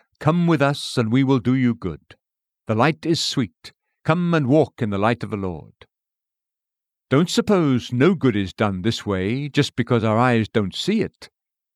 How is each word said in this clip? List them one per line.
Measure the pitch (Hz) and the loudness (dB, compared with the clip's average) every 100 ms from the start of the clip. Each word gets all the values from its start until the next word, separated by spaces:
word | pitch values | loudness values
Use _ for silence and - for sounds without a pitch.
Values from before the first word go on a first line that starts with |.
| _ _ | _ _
"Come | 156 175 170 | 0 2 2
with | 156 | 2
us | 139 143 - - | 2 0 -4 -2
and | 110 | 0
we | 127 | 2
will | 135 135 | 2 2
do | 107 | 0
you | 135 123 | 0 0
good. | 117 92 73 _ - _ _ _ _ - | -2 -6 -10 _ -20 _ _ _ _ -4
The | |
light | 110 139 160 156 | 0 0 0 -2
is | 160 | -2
sweet. | - - 110 - - - _ _ | -2 -4 -4 -8 -20 -20 _ _
Come | - 165 175 | -4 -2 0
and | 165 123 | 0 2
walk | 156 127 - | 2 2 -2
in | 110 | -4
the | 98 | 0
light | 107 120 | 0 -2
of | 101 | -4
the | 104 | -6
Lord." | 95 80 53 _ - _ _ _ _ _ _ _ _ _ _ _ _ | -6 -8 -14 _ -20 _ _ _ _ _ _ _ _ _ _ _ _
Don't | 131 175 | 0 2
suppose | - - 196 151 127 - | 0 2 2 2 0 -2
no | 123 156 170 | 0 2 2
good | 135 | 0
is | 104 95 | 0 -4
done | - 107 92 | -2 -2 0
this | 101 - 101 | -2 -4 -4
way | 95 95 127 143 | -2 -2 -4 -4
just | 147 139 - | -2 -2 -2
because | 117 120 | 0 0
our | 110 107 | 2 2
eyes | 127 117 107 | 2 2 0
don't | 110 95 | -2 -2
see | - - 214 | -4 -2 -2
it. | 95 - - _ _ _ _ | -2 -8 -20 _ _ _ _